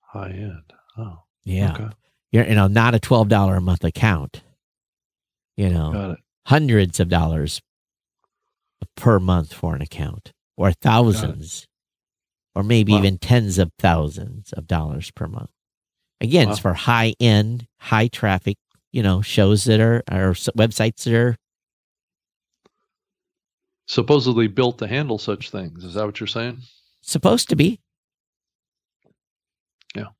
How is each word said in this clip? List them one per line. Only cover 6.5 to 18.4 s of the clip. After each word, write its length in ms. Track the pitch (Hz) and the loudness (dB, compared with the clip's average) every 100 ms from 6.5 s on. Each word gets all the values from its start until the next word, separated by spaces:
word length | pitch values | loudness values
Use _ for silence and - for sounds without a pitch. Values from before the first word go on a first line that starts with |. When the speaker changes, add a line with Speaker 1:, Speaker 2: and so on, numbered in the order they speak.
| 143 151 110 92 85 | 2 4 4 2 0
Speaker 2:
of 100 | 87 | 0
dollars 520 | 90 82 80 73 - _ _ _ _ _ _ _ _ _ _ _ _ - - | 2 0 0 -4 -8 _ _ _ _ _ _ _ _ _ _ _ _ -18 -2
per 240 | - 107 | 2 4
month 320 | 92 87 80 | 4 0 0
for 220 | - 82 73 | -8 -8 -6
an 60 | |
account, 500 | 73 - 76 - - _ _ - | -8 -8 -10 -10 -18 _ _ -2
or 120 | 95 | 0
Speaker 1:
Got 40 | |
it. 80 | - | 0
Speaker 2:
thousands, 880 | - 113 120 104 110 - 80 - - _ _ _ _ _ _ _ _ | 2 2 4 2 -2 -8 -12 -16 -18 _ _ _ _ _ _ _ _
or 80 | - | -6
maybe 280 | 101 117 107 | 2 2 4
Speaker 1:
Wow. 60 | 104 | 4
Speaker 2:
even 200 | 98 95 | 2 -2
tens 400 | - 123 107 90 | 2 2 2 0
of 120 | 85 _ | -2 _
thousands 760 | 92 82 76 73 - - 101 | 0 2 -2 -6 -14 -16 -14
of 120 | - 80 | -16 -6
dollars 440 | 85 78 71 - | -4 -4 -8 -12
per 160 | - 76 | -12 -12
month. 220 | 92 - _ _ _ _ _ _ _ | -12 -16 _ _ _ _ _ _ _
Again, 260 | 113 165 117 | 0 2 2
it's 80 | 104 | 2
Speaker 1:
Wow. 120 | 98 | -2
Speaker 2:
for 40 | |
high-end, 920 | 85 - 117 113 - 120 107 107 117 117 _ | -2 0 2 2 2 4 4 2 -4 -10 _
high 260 | - 110 117 | -2 0 0
traffic, 500 | - 107 92 | -2 -2 -2